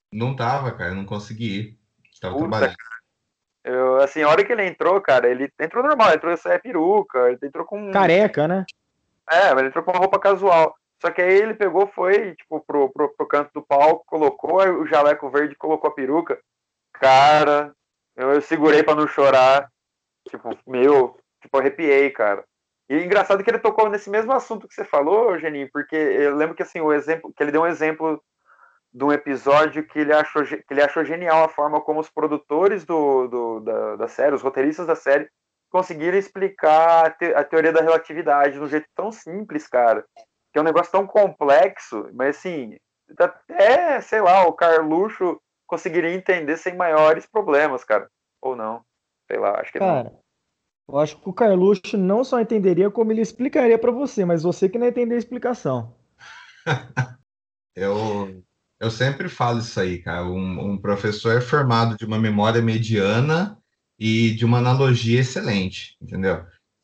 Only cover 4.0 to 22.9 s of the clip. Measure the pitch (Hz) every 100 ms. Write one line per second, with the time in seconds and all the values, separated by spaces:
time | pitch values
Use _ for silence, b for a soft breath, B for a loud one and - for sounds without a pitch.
4 | 139 156 151 165 202 233 190 156 175 196
5 | 196 127 123 127 135 - 156 233 269 285
6 | 214 156 165 170 175 175 254 175 160 208
7 | - 127 123 123 139 160 160 208 208 196
8 | 185 175 208 208 156 185 185 - _ _
9 | _ _ - 165 190 131 135 160 165 180
10 | 185 190 196 190 190 165 156 - _ _
11 | 170 160 180 190 214 214 202 170 196 -
12 | 180 202 208 160 - 156 - 143 135 143
13 | 147 - 151 147 143 147 - 139 151 160
14 | - 160 151 - - 180 190 165 156 160
15 | 147 147 139 139 147 143 156 156 151 147
16 | 131 151 160 131 _ _ _ _ _ -
17 | 135 131 143 151 147 147 147 - _ _
18 | _ - 131 147 143 160 151 151 156 151
19 | 151 - 139 135 131 139 139 _ _ _
20 | _ _ - 117 117 120 - 127 135 143
21 | 120 - _ _ - 135 135 139 160 139
22 | 139 135 107 98 - _ _ _ -